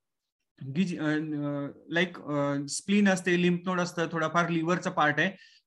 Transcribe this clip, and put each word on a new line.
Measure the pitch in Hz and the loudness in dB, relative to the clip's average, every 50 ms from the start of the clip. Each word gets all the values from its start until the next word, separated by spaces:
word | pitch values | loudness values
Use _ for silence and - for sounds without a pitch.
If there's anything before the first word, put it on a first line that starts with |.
| _ _ _ _ _ _ _ _ _ _ _ _ 131 135 135 | _ _ _ _ _ _ _ _ _ _ _ _ -14 -6 -2
गी-, | 170 190 175 175 - | -2 0 0 -2 -2
अ, | 156 | -2
अ, | 151 151 156 160 156 151 147 147 143 143 143 143 139 - - - - 160 | 0 0 0 -2 -4 -4 -4 -4 -4 -4 -4 -6 -8 -10 -14 -12 -2 0
like, | 170 185 180 180 - - - 147 | 0 0 0 -2 -8 -8 -4 -2
अ, | 143 143 143 143 143 143 139 | 0 0 0 0 -2 -4 -6
स्प्लीन | - - - - 196 208 208 196 | -8 -8 -2 2 4 4 6 4
असते, | 190 180 180 190 175 | 4 2 2 2 2
lymph | 180 175 175 175 170 175 190 | 4 4 2 2 0 -2 -2
node | 185 175 | -2 -2
असतं, | 175 175 - 170 165 147 170 | -2 -2 -2 -2 -4 -2 0
थोडाफार | 165 156 156 151 170 170 165 | -2 -2 0 2 2 2 2
लिव्हरचा | 170 165 160 170 180 175 - 185 | 0 0 2 2 0 0 -2 -2
पार्ट | - 165 151 147 147 151 | 0 2 2 2 4 2
आहे | 165 190 190 - - - - _ _ | 0 0 -2 -6 -14 -20 -20 _ _